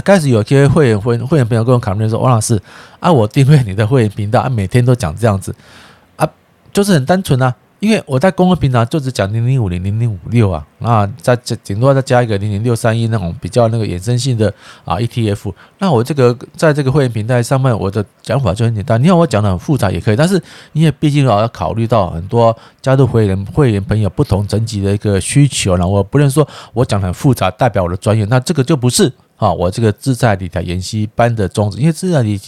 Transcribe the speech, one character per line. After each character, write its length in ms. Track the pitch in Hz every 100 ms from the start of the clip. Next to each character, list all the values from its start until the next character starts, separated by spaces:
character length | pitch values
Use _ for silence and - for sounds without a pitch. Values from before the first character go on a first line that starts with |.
开 160 | - 196
始 100 | 147
有 140 | 117
些 240 | 104 139 139
会 220 | 170 139
员， 100 | 107
会-， 180 | 113 117
会 180 | 120 160
员 100 | 117
朋 80 | 117
友 80 |
跟 100 | 113
我 60 | 123
讨 140 | 113
论 160 | 98 110
说 100 | 110
：“王 120 | 127
老 100 | 117
师， 200 | - 117 - - - -
啊， 120 | -
我 160 | 156 107
订 200 | - 135
阅 120 | 151
你 120 | 117
的 120 | 95 107
会 160 | 135
员 80 | 107
频 200 | - 104
道， 120 | 113
啊， 80 | 123
每 180 | 120 95
天 160 | 123
都 100 | 123
讲 220 | 123 85 92
这 120 | 113
样 120 | 95
子， 160 | - 92 - - - - _ -
啊， 120 | - _ _ _ _
就 100 | -
是 100 | 202
很 120 | 170 131
单 160 | 185
纯 200 | 190 131
啊。” 140 | 127 120 _ -
因 80 | 208
为 100 | 214 -
我 120 | 131
在 140 | 190
公 160 | 185 180
共 80 | 180
平 160 | 147
台 140 | 123 117
就 120 | 165
只 140 | 131
讲 160 | 120 98
零 120 | 113 117
零 160 | 135
五 60 | 101
零、 160 | 87
零 160 | 95 107
零 100 | 117
五 80 | 95 -
六 200 | 120 104
啊， 160 | 80 71 -
那 280 | 107 113 101 -
再， 140 | - 123
再 100 | - 117 -
顶 160 | 98
多 120 | 131
再 80 | 135
加 220 | 127 123
一 20 | 123
个 120 | 101
零 120 | 104
零 140 | 101
六 100 | 117
三 240 | 117 120 113
一 100 | 117
那 100 | 113
种 180 | 87 -
比 80 | -
较 180 | 127 113
那 100 | 113
个 80 | 104
衍 160 | 90
生 160 | 92 123
性 200 | 131 117
的， 160 | 107 - - - -
啊 120 | 87
，E 40 | 113
T 240 | - 110
F。 240 | 101 101 - - -
那 120 | 196
我 100 | 131
这 120 | 120
个， 200 | 143 123 123 - -
在 160 | 165
这 100 | 147
个 80 | 131
会 120 | 143
员 100 | 131
平 160 | 110 107
台 160 | 123
上 160 | 117 135
面， 180 | 135 110
我 140 | 95
的 100 | 104 101 _
讲 180 | - 120
法 140 | 120
就 100 | 98
很 100 | 117
简 80 | 110 92
单， 180 | 113
你 40 | 147
要 80 | 175
我 100 | 165
讲 160 | 104
得 60 | 104
很 100 | 90
复 180 | - 135
杂 140 | 101
也 80 | 92
可 140 | 113
以， 20 | 107
但 100 | 165
是 160 | 190 - - -
你 80 | 147
也 100 | 160
毕 180 | - 156
竟 140 | 143 131
要 200 | 101 113
考 240 | - 82
虑 120 | 101 113
到 240 | 113 90
很 160 | 82 95
多 260 | 117 113 110 - _
加 140 | - 135
入 100 | 127
会 220 | 117 107
员， 180 | 95 98
会 260 | - 139
员 100 | 101
朋 160 | 98 104
友 100 | 101
不 140 | -
同 240 | - 95 104
层 180 | 104 110
级 160 | 104
的 120 | 98
一 20 | 101
个 240 | 107 98
需 260 | - 139 143
求， 300 | - 101 90
那 100 | 87
我 160 | 101
不 160 | 98 139
能 140 | 143
说 160 | 135 143 - -
我 140 | 110 131
讲 160 | 104
得 60 | 92
很 60 |
复 200 | 82 147
杂， 180 | 123 95
代 160 | - 131
表 160 | 98
我 60 | 87
的 80 | 90
专 200 | - 110
业， 60 | 101
那 100 | 127
这 140 | 127
个 100 | 156
就 140 | 127 160
不 120 | 123
是， 220 | - 175 - _ -
啊， 160 | 104
我 180 | 85 90
这 120 | 92
个 100 | 113
自 240 | 104 135 127
在 200 | 120 98
理 120 | 92
财 140 | 92
研 200 | 87 87
习 240 | 92 110 107
班 220 | - 117 117
的 140 | 92
宗 200 | - 104
旨， 100 | 95
因 80 | 151
为 40 |
自 180 | 160 185
在 140 | 165
理-， 160 | 110 101